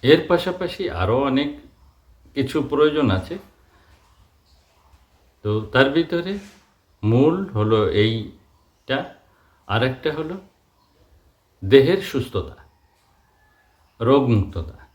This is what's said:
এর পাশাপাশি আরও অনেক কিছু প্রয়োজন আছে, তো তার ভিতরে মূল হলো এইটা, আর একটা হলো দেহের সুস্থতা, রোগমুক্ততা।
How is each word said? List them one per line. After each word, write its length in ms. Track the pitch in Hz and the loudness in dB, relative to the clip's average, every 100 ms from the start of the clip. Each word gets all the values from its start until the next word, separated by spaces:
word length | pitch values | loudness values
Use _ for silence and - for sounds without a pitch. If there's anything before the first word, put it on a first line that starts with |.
এর 160 | 120 156 - | 4 4 4
পাশাপাশি 560 | 175 185 175 180 - 185 - | -2 -2 -6 -8 -6 -8 -4
আরও 160 | 95 120 139 | 0 0 0
অনেক 200 | 131 147 147 - _ _ _ _ _ _ - | -2 -2 -8 -20 _ _ _ _ _ _ -6
কিছু 220 | 135 160 135 | -4 -4 -4
প্রয়োজন 360 | 143 151 151 135 | 2 2 2 0
আছে, 240 | 92 - 180 - _ _ _ _ _ _ _ _ _ _ _ _ _ _ _ _ _ _ _ 104 | -2 -4 -14 -16 _ _ _ _ _ _ _ _ _ _ _ _ _ _ _ _ _ _ _ -4
তো 40 | 107 110 | -4 0
তার 160 | 127 135 151 | 2 4 2
ভিতরে 380 | 165 170 175 202 - - _ _ _ _ | -2 -4 -6 -10 -12 -20 _ _ _ _
মূল 320 | 107 117 147 175 196 110 | 0 4 4 2 -4 -2
হলো 240 | 107 110 98 104 | 2 2 2 2
এইটা, 960 | 110 113 110 - _ _ _ _ _ 135 - - _ _ _ _ - | 0 0 -8 -16 _ _ _ _ _ -6 -6 -16 _ _ _ _ -6
আর 140 | 107 | -2
একটা 260 | 127 127 156 151 | -2 -2 -6 -6
হলো 180 | 160 190 - _ _ _ _ _ _ _ _ _ _ _ | -8 -10 -16 _ _ _ _ _ _ _ _ _ _ _
দেহের 380 | 95 135 139 190 - | 4 6 6 0 -2
সুস্থতা, 480 | 135 - 95 71 - - _ _ _ _ _ _ _ _ _ _ _ _ _ | -6 -6 -8 -10 -16 -20 _ _ _ _ _ _ _ _ _ _ _ _ _
রোগমুক্ততা। 800 | 117 139 127 110 92 90 82 - - | 2 2 4 2 0 -6 -10 -14 -20